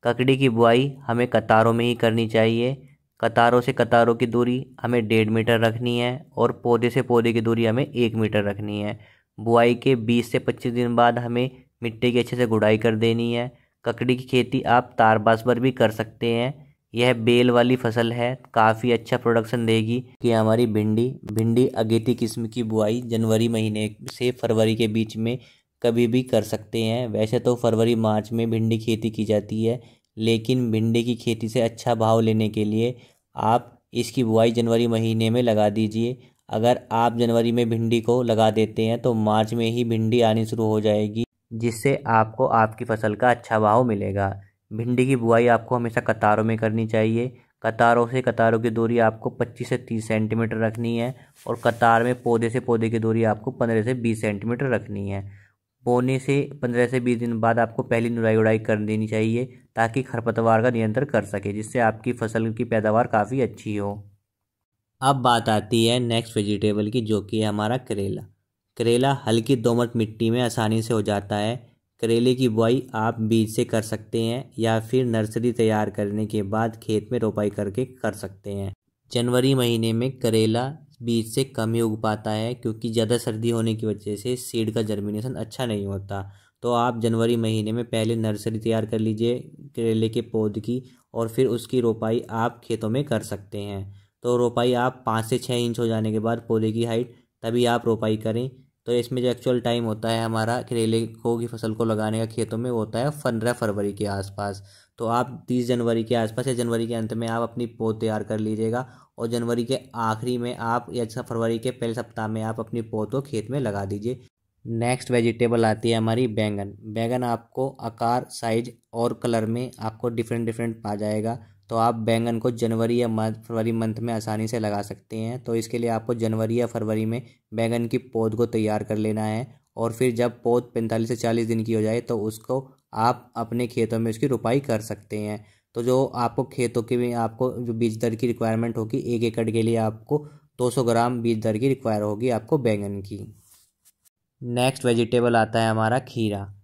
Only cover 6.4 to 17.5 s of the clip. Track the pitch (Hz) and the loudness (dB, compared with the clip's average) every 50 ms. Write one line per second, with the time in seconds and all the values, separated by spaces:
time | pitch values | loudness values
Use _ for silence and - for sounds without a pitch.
6.4 | 117 120 - - - 120 120 117 117 120 113 135 123 - 123 117 113 117 113 117 | 0 0 0 -2 0 2 2 4 2 2 0 0 0 4 2 4 4 4 2 2
7.4 | 107 110 117 113 117 113 110 123 143 147 - 123 120 113 110 113 110 104 107 107 | 2 0 0 2 2 2 2 0 -2 -2 0 0 0 0 2 0 -2 0 0 0
8.4 | 101 101 101 101 107 104 104 104 104 104 107 - - - _ _ _ _ _ - | 0 0 -4 -6 -6 -8 -6 -6 -6 -6 -8 -10 -14 -20 _ _ _ _ _ -10
9.4 | 107 113 117 117 117 120 120 120 - 135 135 123 113 110 120 120 113 - - 131 | -2 4 6 6 6 6 4 2 2 2 2 2 2 0 2 0 0 0 -2 -4
10.4 | - - 123 - - 127 117 120 123 120 120 117 120 120 117 120 120 120 120 117 | -2 -2 -6 -4 -4 -4 -2 -2 -2 0 2 4 4 4 4 2 -2 -4 -2 -2
11.4 | 123 131 - - - _ _ _ - 117 113 110 117 123 117 123 117 117 - 123 | -2 -2 -4 -12 -20 _ _ _ -8 -8 -6 0 0 2 2 2 0 0 0 0
12.4 | 123 113 110 110 107 107 110 110 110 117 110 110 113 117 113 117 117 117 117 120 | 0 2 2 4 4 4 4 4 4 2 2 4 2 2 2 2 0 -2 0 -2
13.4 | 120 127 - _ _ _ _ _ _ 117 117 117 123 123 127 123 127 127 - 127 | -2 -4 -8 _ _ _ _ _ _ -6 -4 -2 0 0 0 0 -2 0 0 0
14.4 | 120 113 113 131 - - 117 123 123 - - - 117 110 110 110 104 113 113 110 | 0 2 0 -2 2 4 4 4 4 2 0 4 6 6 6 6 6 4 2 4
15.4 | 113 123 120 117 120 131 127 - 120 107 107 - 113 113 - - - 117 117 117 | 4 0 0 2 2 0 2 2 2 2 2 -2 -8 -8 -6 -4 -2 -2 0 0
16.4 | 117 127 139 - - _ _ _ _ _ - 113 120 127 127 117 110 113 120 120 | -2 -2 -4 -8 -16 _ _ _ _ _ -2 2 4 4 4 2 4 4 6 6
17.4 | 123 123 | 6 6